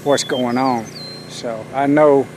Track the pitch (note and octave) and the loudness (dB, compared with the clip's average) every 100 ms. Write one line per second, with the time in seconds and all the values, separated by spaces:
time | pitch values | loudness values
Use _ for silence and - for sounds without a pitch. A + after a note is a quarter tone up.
0 | C#3+ C3+ - C3+ B2 B2 C3+ A#2+ A2 - | 2 0 0 -2 0 0 0 0 -4 -14
1 | - - - - B2 A2 G#2+ C3 C#3 D3 | -16 -16 -16 -10 -8 -10 -8 -2 2 4
2 | D3+ C#3 A#2+ | 6 4 2